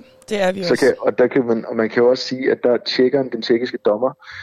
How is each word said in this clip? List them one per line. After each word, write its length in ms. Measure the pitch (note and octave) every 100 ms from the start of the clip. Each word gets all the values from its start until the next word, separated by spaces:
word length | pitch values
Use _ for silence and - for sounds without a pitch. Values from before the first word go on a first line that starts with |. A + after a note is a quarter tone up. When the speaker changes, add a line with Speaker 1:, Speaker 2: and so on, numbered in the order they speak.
| - _ -
Speaker 1:
det 120 | G#3
er 100 | F#3
vi 120 | F#3+
Speaker 2:
Så 100 | F#3+
Speaker 1:
også. 120 | A#2+ B2+
Speaker 2:
kan, 100 | -
og 180 | B2+ A#2+
der 100 | B2
kan 180 | C#3 A#2+
man, 200 | A2+ -
og 100 | A#2
man 140 | A2
kan 140 | B2
jo 60 | A#2+
også 140 | B2+ -
sige, 240 | C3 C3
at 120 | -
der 140 | B2 A#2+
tjekkeren, 520 | - - B2+ C#3 B2+
den 100 | A#2
tjekkiske 360 | A2 A#2 B2 B2
dommer, 340 | A2+ G#2+ C3 C#3+ - -